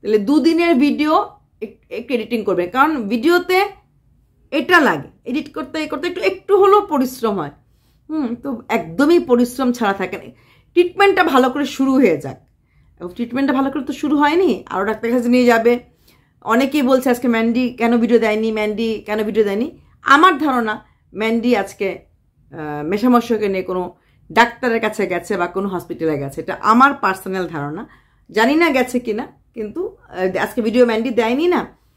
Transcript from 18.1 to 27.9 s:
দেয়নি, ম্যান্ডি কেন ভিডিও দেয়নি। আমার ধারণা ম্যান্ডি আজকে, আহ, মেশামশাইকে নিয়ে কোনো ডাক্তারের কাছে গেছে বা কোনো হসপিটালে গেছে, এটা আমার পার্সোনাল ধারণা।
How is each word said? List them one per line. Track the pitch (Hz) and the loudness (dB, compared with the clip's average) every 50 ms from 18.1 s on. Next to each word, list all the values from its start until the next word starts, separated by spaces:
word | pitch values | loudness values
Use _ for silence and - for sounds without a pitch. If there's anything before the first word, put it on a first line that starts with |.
| 240 226 | 2 2
দেয়নি, | 226 214 214 214 220 226 | 2 2 0 0 -2 -2
ম্যান্ডি | 220 214 214 214 208 202 226 226 220 202 - | -2 -2 -2 -2 -2 -2 -2 -4 -4 -6 -6
কেন | - 214 214 214 | -6 -4 -4 -4
ভিডিও | 214 196 220 214 | 0 0 0 0
দেয়নি। | 202 196 208 247 330 - - _ _ _ _ | 0 0 -2 -4 -6 -8 -12 _ _ _ _
আমার | - - 269 285 339 381 349 262 | -14 -8 -2 0 2 2 2 0
ধারণা | 311 294 254 247 226 214 214 220 - _ _ _ _ _ - | -2 -2 -2 -2 -4 -4 -6 -10 -12 _ _ _ _ _ -10
ম্যান্ডি | 190 220 226 226 233 220 247 240 202 | -6 -4 -2 -2 -2 0 0 0 0
আজকে, | 190 196 - - 202 190 175 - - _ _ _ _ _ _ _ _ _ | -2 -6 -8 -8 -6 -6 -6 -8 -14 _ _ _ _ _ _ _ _ _
আহ, | - 165 156 151 147 147 147 | -16 -12 -10 -10 -8 -8 -6
মেশামশাইকে | 156 190 208 226 254 247 240 233 233 233 214 214 196 | -6 -4 0 2 4 4 4 2 0 -2 -2 -2 -2
নিয়ে | 190 190 185 | -4 -4 -6
কোনো | - 185 185 180 175 - _ _ _ _ _ _ - | -4 -6 -6 -6 -8 -10 _ _ _ _ _ _ -2
ডাক্তারের | - 214 233 233 - - - 240 226 226 | 2 2 2 2 2 -2 -2 -2 0 0
কাছে | 220 214 214 - 196 180 | -2 -2 -2 -4 -4 -2
গেছে | 180 170 175 - 214 185 | -4 -4 -4 -4 -4 -2
বা | 175 175 | -2 -4
কোনো | - 190 196 196 | -2 -4 -4 -4
হসপিটালে | 185 175 175 - 175 - 160 160 151 135 | -4 -6 -8 -10 -8 -4 -4 -2 -2 -4
গেছে, | 139 139 - - | -6 -8 -8 -10
এটা | 160 - 180 - | -8 -8 -8 -2
আমার | - - 226 240 262 285 277 | 0 2 4 6 4 4 4
পার্সোনাল | - - 196 190 - - 196 190 190 180 160 | 0 -2 -2 -2 -4 -6 -8 -6 -6 -6 -6
ধারণা। | 170 151 143 143 151 185 254 - | -6 -8 -8 -8 -8 -10 -12 -16